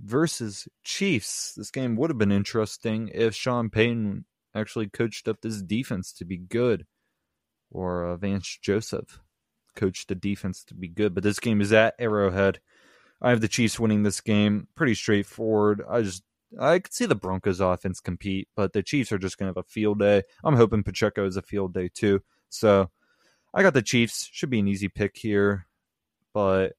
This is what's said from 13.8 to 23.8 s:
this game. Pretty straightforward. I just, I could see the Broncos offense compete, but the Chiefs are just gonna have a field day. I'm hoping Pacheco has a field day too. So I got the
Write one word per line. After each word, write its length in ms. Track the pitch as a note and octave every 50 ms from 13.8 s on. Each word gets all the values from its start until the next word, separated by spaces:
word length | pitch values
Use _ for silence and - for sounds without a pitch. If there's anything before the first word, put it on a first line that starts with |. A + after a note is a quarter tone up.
| A2+ A2 G#2+ G#2 G#2
this 180 | G#2 F#2 - -
game. 460 | - G#2+ G#2 G#2 G#2 G#2 G#2 - - _
Pretty 200 | - D#3+ B2+ A2
straightforward. 880 | - - - G#2+ G2+ G2 - - - A2+ A2 A2 G#2+ G#2 G#2 G#2 G2+ -
I 140 | - G#2+ A#2+
just, 220 | A2+ G2 F#2 F#2 - _ _ _ _ _ - -
I 200 | B2 C#3+ E3+ F#3
could 160 | F#3+ - -
see 100 | - B3
the 100 | G#3 C3+
Broncos 460 | G2 - F#2 F#2 F#2+ - G#2 F#2 F2
offense 400 | G2 F#2 F2+ F2 - F#2+ F2+ -
compete, 480 | - - F2 - - G2+ F#2+ F#2+ - - _
but 160 | - G2+ F#2 -
the 100 | G#2 F#2
Chiefs 300 | - - D3 A#2+ - A2
are 60 | F#2+
just 180 | F#2+ F#2 -
gonna 140 | - G2 F#2+
have 80 | F2+ F2+
a 60 | F2+
field 340 | - - A2 G#2+ G#2 G#2 G#2
day. 240 | G2+ G2+ G#2 G2 F#2+ - _ _ -
I'm 140 | - D3
hoping 260 | A#2 A#2 G#2 A2+ G#2+ G2
Pacheco 420 | - F#2+ - A2+ G#2 - G#2 G2
has 120 | G2 F2+
a 60 | F#2+ -
field 320 | - - G2+ G2 F#2 F2
day 160 | G2 F2+ F2+ -
too. 300 | - - G#2 G2 G2 - _ _ _ _ _
So 420 | - - - G#2+ G2+ G2 F#2+ F2+ - _ _ _ _ _ _ _ _ _ _ _ -
I 100 | F#3 G3
got 120 | F#3 C3
the 80 | C3